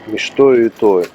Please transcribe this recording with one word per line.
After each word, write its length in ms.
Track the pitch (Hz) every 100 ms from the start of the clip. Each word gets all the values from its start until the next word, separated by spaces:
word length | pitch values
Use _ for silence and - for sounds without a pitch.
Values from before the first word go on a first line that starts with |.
| -
між 240 | 107 -
тою 360 | - 139 127 113
і 20 |
тою. 380 | - 107 92 87